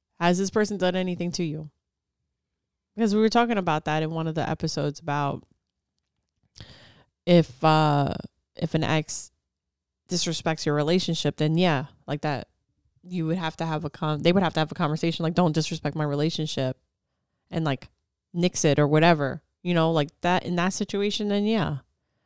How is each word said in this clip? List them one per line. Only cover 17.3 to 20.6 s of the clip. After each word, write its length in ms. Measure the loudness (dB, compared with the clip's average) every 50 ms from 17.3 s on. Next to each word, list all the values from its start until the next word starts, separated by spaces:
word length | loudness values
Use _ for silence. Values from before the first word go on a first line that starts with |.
| _ _ _ _
and, 140 | -6 -4 -2
like, 240 | -2 -2 -4 -6 -14 _ _ _ _ _ _ _ _ -4
nix 300 | -2 0 0 0 2 2
it 140 | 2 4 4
or 80 | 4 4
whatever, 540 | 4 4 6 6 4 4 0 -4 -6 -8 -12 _ _ _ -4
you 100 | -2 0
know, 180 | 2 2 2
like 180 | 2 0 0 -2 -4 _
that, 220 | -2 0 0 0 0
in 120 | -2 -2
that 160 | -2